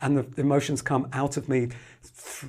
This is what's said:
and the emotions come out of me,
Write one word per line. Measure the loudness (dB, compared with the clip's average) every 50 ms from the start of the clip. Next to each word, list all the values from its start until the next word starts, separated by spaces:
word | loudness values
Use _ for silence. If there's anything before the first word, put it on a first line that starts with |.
and | 0 2 2
the | 2 0 -2 -2 0
emotions | 2 4 4 4 2 2 -2 -2
come | 0 0 0 0 0 -2
out | -2 -2 -2 -2 -2
of | -2 -2 0
me, | 2 2 2 0 -4 -10 -18 -20 -20 -20 -20 -20 -20 -18 -16 -14 -14 -14 -14